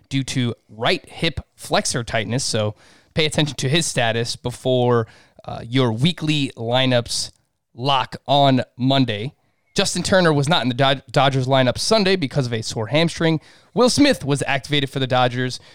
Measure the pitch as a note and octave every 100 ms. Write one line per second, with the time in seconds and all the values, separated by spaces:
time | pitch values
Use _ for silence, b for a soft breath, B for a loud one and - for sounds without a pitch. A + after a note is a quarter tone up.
0 | b C3+ B2+ C3+ A#2+ - _ G#2+ C3 F#3+
1 | - - E3 - - - - F3 - C3+
2 | A#2 A#2+ G#2+ B2+ - A2+ G#2+ - b b
3 | b - D3+ - D3 B2+ C3 E3+ - C3+
4 | A2+ A#2 A#2 - B2 - C3 B2+ B2 A#2
5 | A2 b b b - - A#2 B2+ B2 A2
6 | F3 - - D3+ C3+ - A2+ B2 C3 A#2+
7 | - - - _ _ _ _ A#2+ C3+ C3+
8 | - - - C#3+ C#3 C3 - - C3 C3+
9 | A#2+ G#2 C3+ - _ _ _ - G3 F3+
10 | - F#3+ E3+ D3 C#3 E3+ B2 B2 C3+ C3+
11 | - D3 C3+ C3 B2+ C3+ B2+ - - A3
12 | F#3+ F#3+ C3+ D3 B2 A2+ - A#2 G#2+ D3
13 | E3 - E3 D#3 b b b F#3+ B3 -
14 | C#4+ - C3 C#3 C#3+ C#3 - D3 C3+ C#3
15 | B2+ B2+ B2+ B2 B2+ - b